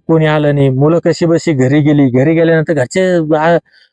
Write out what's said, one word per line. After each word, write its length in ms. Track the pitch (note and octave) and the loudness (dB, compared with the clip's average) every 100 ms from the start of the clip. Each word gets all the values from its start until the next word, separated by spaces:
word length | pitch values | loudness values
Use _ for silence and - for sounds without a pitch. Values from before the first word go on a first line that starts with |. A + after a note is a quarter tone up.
| - | -2
कोणी 180 | E3 D#3 | 0 0
आलं 300 | D3+ D3 C#3+ | 0 0 0
नाही. 140 | C3+ | 0
मुलं 300 | C3 D3 E3+ | 0 0 0
कशीबशी 540 | E3+ D3+ E3+ E3 - | 0 -2 0 0 0
घरी 260 | C#3 B2+ D3 | -2 0 0
गेली. 300 | D3 D3 C#3 | 2 2 2
घरी 240 | B2+ C#3+ | 2 0
गेल्यानंतर 400 | E3 E3 E3 D#3 | 0 2 0 0
घरचे 640 | D3+ B2 F#3 F#3 F3 D#3 D#3 | -4 -4 -2 -2 -2 0 0
आ, 220 | D#3+ E3 - _ _ | 0 -2 -4 _ _